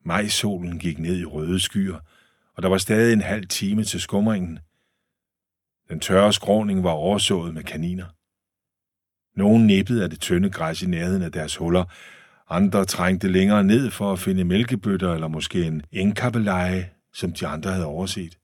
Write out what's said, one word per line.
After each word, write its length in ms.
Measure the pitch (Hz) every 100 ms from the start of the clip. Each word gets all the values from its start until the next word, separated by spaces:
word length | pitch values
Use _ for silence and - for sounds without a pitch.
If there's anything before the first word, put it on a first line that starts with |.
| 82
Majsolen 720 | 87 104 - 104 92 87 85
gik 200 | 87 73
ned 180 | 80 90
i 80 | 82
røde 340 | - 78 92
skyer, 400 | - 101 95 95 - _ _ _ _ -
og 80 |
der 60 | 92
var 80 | 95
stadig 360 | - 110 117
en 80 | 113
halv 260 | 92 104 92
time 360 | - 98 104
til 180 | 101 92
skumringen. 580 | - 101 107 107 90 80 80 _ _ _ _ _ _ _ _ _ _ _ _
Den 100 | 80
tørre 340 | - 98 104
skråning 500 | 101 - 107 104 95
var 80 | 90
oversået 640 | 78 82 104 - 95 85
med 100 | 80
kaniner. 420 | - 78 85 92 90 _ _ _ _ _ _ _ _ _ _ _ _ -
Nogle 280 | 101 113 110
nippede 360 | 98 95 120
af 60 | 87
det 100 | 78
tynde 300 | - 87 95
græs 320 | - - 82
i 40 | 92
nærheden 360 | 123 87 196
af 100 | 82
deres 240 | 80 76 -
huller, 280 | 82 90 90 - - - - _ _
andre 360 | 82 98 101 95
trængte 420 | - 90 92 98
længere 360 | 92 95 104
ned 280 | 98 113 135
for 220 | - 101
at 60 | 92
finde 240 | 92 95
mælkebøtter 720 | 87 95 120 120 101 95 90
eller 140 | 82 80
måske 380 | 78 - 95 82
en 160 | 78 73
engkappeleje, 960 | - 98 101 123 117 104 92 90 92 90 _ _
som 200 | - 90
de 140 | 80 82
andre 240 | 78 78
havde 140 | 92 80
overset. 520 | 78 92 101 85 -